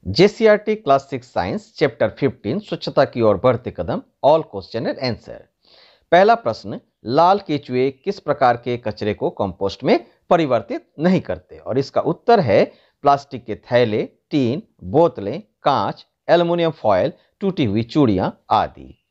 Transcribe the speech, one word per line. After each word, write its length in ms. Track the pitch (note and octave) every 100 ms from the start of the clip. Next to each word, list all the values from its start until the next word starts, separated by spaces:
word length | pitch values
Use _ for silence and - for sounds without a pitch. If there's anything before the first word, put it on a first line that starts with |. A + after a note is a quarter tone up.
| -
जेसीईआरटी 600 | G2+ G3 - A3 G#3 G#3
क्लास 320 | G#3+ C#3+ C#3 -
सिक्स 220 | C3 A#2+
साइंस 420 | - F2 D3 - -
चैप्टर 320 | D3 - A2
फिफ्टीन 500 | - C#3 - G2+ D#3+
स्वच्छता 460 | G#3 E3 - D3+
की 160 | C#3 B2+
ओर 160 | A2 G2+
बढ़ते 340 | B2+ A#2+ -
कदम, 320 | - E2+ F3 - _ C3
all 160 | D#3+
question 440 | - G2 F#2+ A2+ E3
and 160 | D4
answer। 340 | C3 G#2+ - - _ _ _ _ _ _ _
पहला 220 | E3+ G3+
प्रश्न, 460 | A#3 B2 G#2+ G2 C#3 _ _ G#2+
लाल 320 | C3+ F3 G3+
केचुए 520 | G3+ D3 - B2+ C3
किस 300 | C3+ - G3
प्रकार 360 | - C#3 B2 A#2
के 200 | - A#2+
कचरे 380 | A2 G2+ G#2
को 160 | G2+ D3+
कंपोस्ट 540 | - G2+ F2+ G2 -
में 220 | C#3 C4+ - _ _
परिवर्तित 560 | F3 D#3 A#2+ - D#4+ _ -
नहीं 220 | D#3+ F#3
करते? 380 | - F2+ _ D#2+
और 200 | - A2+
इसका 220 | C#3 -
उत्तर 400 | - E3+ - A#3
है 240 | C#3 G#2 F#3+ _ _ _
प्लास्टिक 420 | C#3 C#3 - B2
के 100 | -
थैले, 480 | G#2 - B2 A#2+ G#2+
टीन, 600 | G3+ _ _ D#3 B2 C#3+ - _
बोतलें, 580 | F2+ A#2+ E3 D#3+ G2+ C#3+ - _
कांच, 440 | - C3 G2+ D#3+ - _ -
एल्युमिनियम 420 | E3 E3+ F3 E3
फॉयल, 420 | D#3+ A2 F#2+ B2 F3 _ _
टूटी 240 | G3 F3+
हुई 180 | B2 G2+
चूड़ियां 480 | A#2 D#3+ C3+ F#2 A2+ - _
आदि। 500 | G#2+ E2 C2+ C2 - _